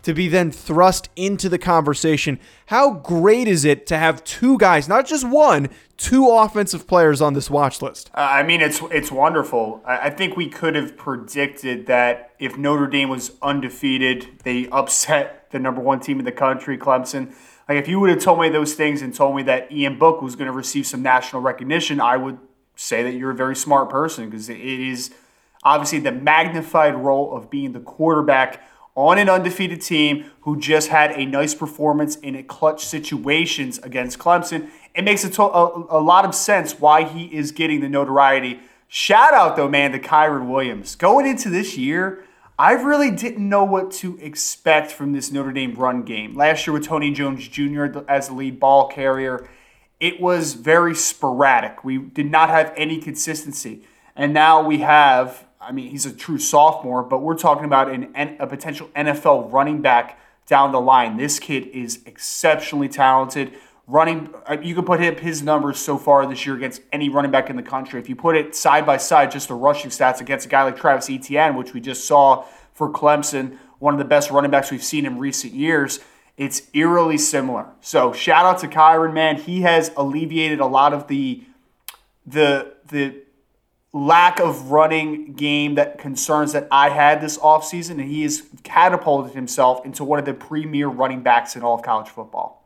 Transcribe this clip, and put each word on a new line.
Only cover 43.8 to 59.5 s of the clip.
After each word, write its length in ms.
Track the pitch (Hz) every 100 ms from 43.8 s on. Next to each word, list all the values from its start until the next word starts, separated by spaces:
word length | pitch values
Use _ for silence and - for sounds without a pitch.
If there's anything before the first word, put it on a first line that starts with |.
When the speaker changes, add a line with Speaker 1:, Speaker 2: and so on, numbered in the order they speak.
| 190
Speaker 2:
to 260 | - 180 175
expect 720 | 151 - - - 165 151 151
from 220 | - 143
this 180 | 139 127
Notre 220 | 139 135
Dame 220 | 135 131
run 280 | 120 127 123
game. 320 | 117 110 107
Last 320 | 123 151 160 -
year 80 |
with 100 | 147
Tony 280 | 147 160 147
Jones 340 | 139 139 131 -
Junior 580 | - 143 147 143 220 -
as 180 | 139 135
the 80 |
lead 240 | 131 135 127
ball 300 | 135 139 131
carrier, 600 | 143 135 131 131 127 - _ _ _ _ _
it 200 | 170 175
was 340 | 180 175 156
very 420 | 120 127 165 170 156
sporadic. 880 | - - 139 123 135 123 107 -
We 140 | 131 131
did 340 | 127 - 147
not 160 | 156 160
have 240 | 160 156 -
any 220 | 156 160
consistency. 840 | 156 - - 156 147 - - - _ _ _ -
And 180 | 147
now 260 | 151 156 160
we 180 | 156 151
have, 680 | 147 151 143 127 127 - _ _
I 100 | 117
mean, 200 | 131 127
he's 160 | 139 175
a 60 |
true 260 | - - 143
sophomore, 640 | - 151 156 156 127 123
but 140 | 123 131
we're 180 | 156 160
talking 280 | 170 147
about 240 | 147 135 135
an, 220 | 131 139 139
an, 200 | 143 -
a 80 | 131
potential 420 | 139 160 143 156 143
N 100 | 147
F 180 | 143
L 200 | 160 135
running 360 | 110